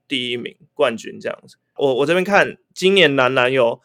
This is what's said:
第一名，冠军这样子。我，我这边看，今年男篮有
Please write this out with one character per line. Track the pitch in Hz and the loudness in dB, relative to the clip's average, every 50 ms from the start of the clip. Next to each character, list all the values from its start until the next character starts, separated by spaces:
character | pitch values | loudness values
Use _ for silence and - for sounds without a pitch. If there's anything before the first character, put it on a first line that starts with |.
| _ | _
第 | - 143 127 123 120 | -8 -8 -6 -6 -6
一 | 120 | -6
名， | 120 117 - - _ _ _ _ | -8 -8 -10 -14 _ _ _ _
冠 | - 143 123 113 | -2 -2 0 -2
军 | 110 - - - 107 | -4 -12 -14 -16 -12
这 | - - | -10 -10
样 | - - _ | -12 -12 _
子。 | - _ _ _ _ _ | -20 _ _ _ _ _
我， | - 143 135 131 | -2 -2 0 0
我 | 117 143 | 0 0
这 | 143 170 | 0 0
边 | 185 185 | -2 0
看， | 196 202 190 151 120 - _ _ _ - | 2 2 2 2 2 -2 _ _ _ -10
今 | - 180 190 196 | -2 0 2 4
年 | 196 170 147 139 | 4 4 4 4
男 | 135 127 123 | 2 0 2
篮 | 131 131 123 127 | 2 0 0 0
有 | 135 131 117 117 127 - | 2 2 2 0 0 -6